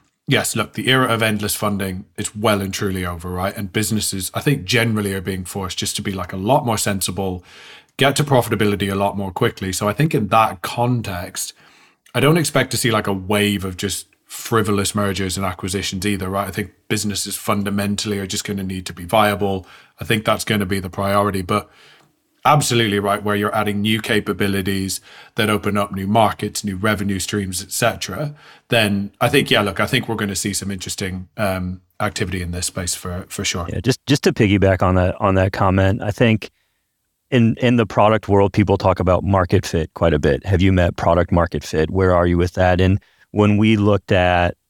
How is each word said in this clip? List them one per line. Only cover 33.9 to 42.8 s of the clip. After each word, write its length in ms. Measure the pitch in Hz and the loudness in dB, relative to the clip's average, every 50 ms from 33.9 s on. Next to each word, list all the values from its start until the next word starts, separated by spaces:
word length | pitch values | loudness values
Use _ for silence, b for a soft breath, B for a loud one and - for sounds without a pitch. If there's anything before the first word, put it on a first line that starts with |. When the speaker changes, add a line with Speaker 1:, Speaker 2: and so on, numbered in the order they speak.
| 127 - _ | -2 -2 _
Speaker 2:
just 160 | - 143 - - | 0 0 2 2
to 80 | 196 147 | 0 2
piggyback 500 | - 113 98 101 101 95 95 95 87 104 | 4 4 4 4 4 4 4 4 4 4
on 120 | 92 92 | 4 4
that, 220 | 92 90 92 - - | 4 2 2 0 0
on 160 | 110 98 95 | 0 2 4
that 160 | 95 92 95 - | 4 2 2 2
comment, 500 | - 104 95 92 95 95 95 98 123 - | 2 2 2 4 4 4 2 2 0 -2
I 80 | 107 | -6
think 400 | - - 127 113 110 101 - - - _ _ _ _ _ _ _ _ _ _ _ _ _ _ _ | 0 2 4 4 4 2 -2 -8 -16 _ _ _ _ _ _ _ _ _ _ _ _ _ _ _
in, 260 | - 123 117 113 113 | 2 2 4 4 2
in 200 | - - 117 123 | 2 2 2 4
the 100 | 117 110 | 2 2
product 420 | 101 - 123 104 107 110 107 - - | 2 2 4 4 4 4 2 2 2
world, 240 | 98 98 98 98 - | 4 4 4 4 4
people 240 | - 101 90 98 | 2 4 4 2
talk 240 | 98 - 95 90 - | 2 4 2 2 2
about 240 | 90 90 92 - - | 2 2 2 2 2
market 400 | 95 98 95 90 - - 90 - | 2 2 2 2 4 2 0 0
fit 280 | - - 82 78 - - | 0 -2 -2 -4 -4 -2
quite 180 | - - 85 78 | 0 2 2 4
a 60 | 76 | 4
bit. 260 | 76 76 69 65 - | 2 2 0 0 0
Have 160 | 95 98 85 | 0 2 2
you 120 | 95 95 95 | 4 4 4
met 240 | 90 87 85 - | 4 2 2 0
product 360 | - - 87 85 87 87 - 87 | 0 0 2 4 4 2 2 2
market 320 | 87 85 82 - - - | 2 2 2 -2 -6 -6
fit? 260 | - - 80 78 78 | -4 -2 0 0 0
Where 240 | 80 95 95 92 90 | 2 2 2 4 4
are 120 | 87 87 | 4 4
you 100 | 87 87 | 4 2
with 160 | 85 87 87 - | 2 0 0 0
that? 260 | 92 92 90 90 | 2 2 4 4
And 220 | 87 | 4